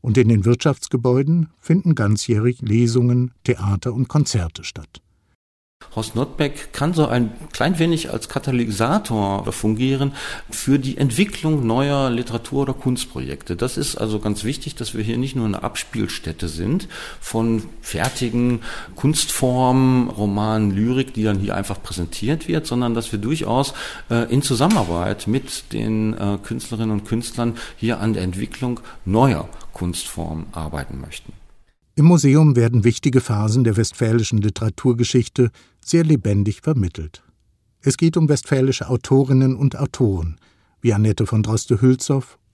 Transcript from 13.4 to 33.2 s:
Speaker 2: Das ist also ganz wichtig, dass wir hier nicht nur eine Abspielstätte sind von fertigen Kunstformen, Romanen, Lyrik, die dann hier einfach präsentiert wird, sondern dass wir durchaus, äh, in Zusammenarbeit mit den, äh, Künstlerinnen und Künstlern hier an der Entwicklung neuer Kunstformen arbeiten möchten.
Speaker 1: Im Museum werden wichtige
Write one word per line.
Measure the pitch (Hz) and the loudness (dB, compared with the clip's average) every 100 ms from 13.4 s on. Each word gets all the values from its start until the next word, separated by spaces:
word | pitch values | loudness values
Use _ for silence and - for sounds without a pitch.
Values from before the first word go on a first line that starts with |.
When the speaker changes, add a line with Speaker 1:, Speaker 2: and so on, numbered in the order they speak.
| - | -8
Speaker 2:
Das | 90 123 - | -4 -4 -4
ist | 139 - | -6 -4
also | 110 107 | -4 -2
ganz | 104 101 | -2 -4
wichtig, | 110 - - - | -4 -6 -8 -8
dass | 113 | -8
wir | 110 | -4
hier | 107 117 | -4 -2
nicht | 135 135 | -4 -2
nur | |
eine | 110 95 | -2 -2
Abspielstätte | 101 - - 117 104 - - 80 85 | -6 -8 -8 -4 -4 -4 -10 -6 -6
sind | 78 92 175 - - - - | -4 -2 -2 -4 -14 -16 -14
von | - 113 113 113 107 - | -6 -2 0 0 -4 -14
fertigen | - 80 110 - 123 117 123 120 - - - - | -10 -4 -4 -2 -2 0 0 -2 -6 -12 -14 -2
Kunstformen, | 135 156 - - 127 123 127 131 131 127 120 | 0 0 -2 0 0 2 4 4 4 4 0
Romanen, | - 104 101 107 110 104 | -2 -2 0 0 2 2
Lyrik, | 95 110 127 131 | 2 0 0 -2
die | 110 | -2
dann | 107 101 | 0 0
hier | 104 | -2
einfach | 90 98 95 | -4 -4 -8
präsentiert | - 90 85 - 110 156 - | -8 -6 -6 -4 -2 -2 -2
wird, | 160 156 | -4 -2
sondern | 123 120 | -2 -2
dass | 113 113 | -2 -4
wir | 107 | -6
durchaus, | 107 160 - 120 135 - - - - | -4 -4 0 0 -2 -6 -12 -14 -2
äh, | 117 117 | -2 2
in | 131 | 0
Zusammenarbeit | - 120 151 214 90 85 92 104 - | 0 0 2 2 2 -2 -2 -4 -2
mit | 123 - - - | -2 -2 -12 -8
den, | 110 110 110 107 | -6 -2 -2 -2
äh, | 107 101 101 | -2 -4 -4
Künstlerinnen | 101 117 - 110 113 | -6 -10 -8 -6 -2
und | 104 | -4
Künstlern | 107 113 120 - 120 117 - - | -2 -4 -4 -4 -4 -4 -12 -6
hier | 110 113 | -4 0
an | 104 | 0
der | 101 | 0
Entwicklung | 92 92 - - 127 120 - - | -2 -4 -8 -6 -6 -6 -10 -12
neuer | - 104 135 85 - - - | 0 4 4 2 -4 -12 -14
Kunstformen | - 90 87 - - 82 80 82 | -6 -6 -6 -8 -8 -6 -6 -8
arbeiten | - 78 73 69 67 | -8 -8 -8 -8 -12
möchten. | - - - - - - _ _ _ - | -12 -16 -18 -20 -20 -20 _ _ _ 4
Speaker 1:
Im | 151 | 6
Museum | 170 143 143 156 120 | 8 6 6 6 6
werden | 117 120 | 4 4
wichtige | 107 117 147 127 | 4 2 2 2